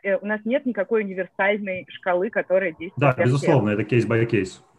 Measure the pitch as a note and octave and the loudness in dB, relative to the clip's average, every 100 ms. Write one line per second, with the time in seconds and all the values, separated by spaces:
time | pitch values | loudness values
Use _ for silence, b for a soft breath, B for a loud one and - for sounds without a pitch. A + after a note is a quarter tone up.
0 | G3 F#3+ G3+ G#3+ A3 C#4+ C4 G#3 F#3 A3 | -2 -2 -2 -4 -2 -2 -2 -4 -2 -2
1 | G3+ F#3+ F3+ - G3 G#3 G3 F#3 - - | -2 -6 -8 0 0 0 -4 -8 -10 -8
2 | F#3+ F3+ A3 G3 - F#3 F#3 D#3 E3+ - | -2 0 0 -4 0 0 0 -6 -10 0
3 | C#3+ B2+ B2+ C#3 F3 C#3 G#2 G#2 G#2+ B2 | 2 2 0 0 4 4 4 0 2 0
4 | G#2+ A2+ A#2 G#2 F#2 - _ | 2 0 2 0 -2 -8 _